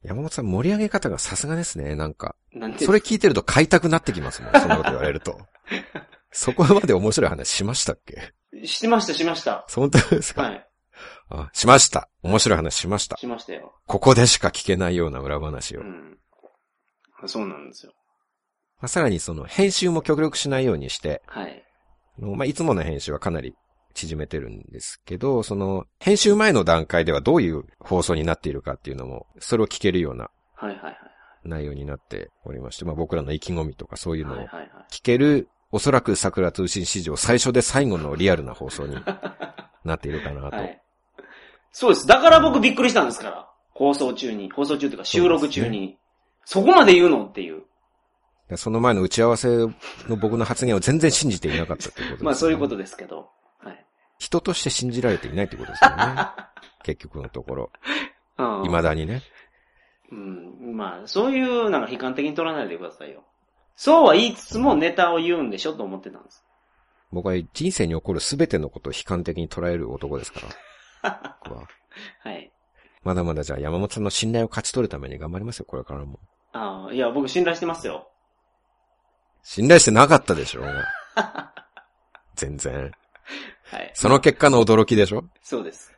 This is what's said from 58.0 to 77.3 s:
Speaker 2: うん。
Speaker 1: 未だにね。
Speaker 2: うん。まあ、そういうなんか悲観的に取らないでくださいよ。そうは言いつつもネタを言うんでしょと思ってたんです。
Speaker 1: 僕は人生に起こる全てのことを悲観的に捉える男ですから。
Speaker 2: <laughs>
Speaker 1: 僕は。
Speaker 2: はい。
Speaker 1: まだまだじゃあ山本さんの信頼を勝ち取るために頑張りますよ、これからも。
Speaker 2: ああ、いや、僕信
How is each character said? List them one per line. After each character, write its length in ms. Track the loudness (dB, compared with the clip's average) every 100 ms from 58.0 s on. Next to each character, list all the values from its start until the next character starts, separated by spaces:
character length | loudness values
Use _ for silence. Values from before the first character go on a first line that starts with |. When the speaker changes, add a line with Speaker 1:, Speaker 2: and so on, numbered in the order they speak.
| -10 _ _ -6
Speaker 2:
う 60 | -4 -4
ん。 20 |
Speaker 1:
未 180 | -2 0
だ 120 | 0
に 120 | -2 -6
ね。 160 | -8 -12 -20 _ _ _ _ _ _ _
Speaker 2:
う 60 | -16
ん。 600 | -14 -14 -16 -18 -12 -10
ま 240 | -10 -10
あ、 40 | -6
そ 200 | -2 0
う 40 |
い 80 | 0
う 260 | 0 0 0
な 100 | -2
ん 60 | -4
か 60 |
悲 60 | -6
観 180 | -6 -4
的 100 | -4
に 80 |
取 160 | -4 -4
ら 60 | -6
な 80 |
い 60 | -8
で 80 | -10
く 80 | -14
だ 60 |
さ 140 | -16 -20
い 60 |
よ。 140 | -20 _ _ _ _ _ _
そ 260 | 6 8
う 40 | 8
は 100 | 6
言 160 | 2
い 20 |
つ 120 | -4 -10
つ 120 | 0
も 160 | 2
ネ 180 | 2 0
タ 220 | 2 0
を 40 | 2
言 220 | 0 -2
う 40 |
ん 80 | -4
で 80 | -6
し 80 | -8
ょ 60 |
と 100 | -8
思 140 | -10 -10
っ 40 |
て 80 | -14
た 100 | -20
ん 40 |
で 80 | -20
す。 120 | _ _ _ _ _ _ _ _
Speaker 1:
僕 160 | -6 -2
は 80 | -2 -4
人 180 | -4 -4
生 140 | 0 -2
に 80 |
起 80 | -2
こ 120 | -4
る 60 | -4
全 280 | -4 0 0
て 100 | 0
の 140 | -4
こ 80 | -10
と 100 | -12
を 40 |
悲 60 | -12 -6
観 180 | -6
的 140 | -4 -6
に 100 | -8
捉 200 | -4 -4
え 100 | -4
る 160 | -6
男 240 | -8 -8 -8
で 60 |
す 100 | -10
か 60 | -16 -18 -20 -20 -20 _ _
ら。 340 | -8 -8 -18 -20
Speaker 2:
<laughs> 60 | -18
Speaker 1:
僕 120 | -18
は。 80 | -18 _ _ -20 -20 _
Speaker 2:
は 100 | -16
い。 200 | -16 -18 _ _ _ _ _
Speaker 1:
ま 100 | -4
だ 100 | -2
ま 120 | -2 -4
だ 80 |
じ 100 | -8
ゃ 40 | -8
あ 20 |
山 180 | -6 -4
本 160 | -6
さ 60 | -4
ん 40 |
の 60 | -4
信 220 | -4 -2
頼 120 | -2 -2
を 40 |
勝 160 | -4 -6
ち 60 |
取 160 | -4 -4
る 20 |
た 80 | -6
め 120 | -12
に 100 | -12
頑 120 | -10
張 80 | -10
り 60 | -10
ま 80 |
す 60 | -14
よ、 60 | -14
こ 120 | -14
れ 60 |
か 100 | -12
ら 120 | -14 -14
も。 140 | -18 _ _ _
Speaker 2:
あ 340 | -12 -12 -12 -8
あ、 40 |
い 40 | -4
や、 140 | -2
僕 160 | -2
信 160 | -2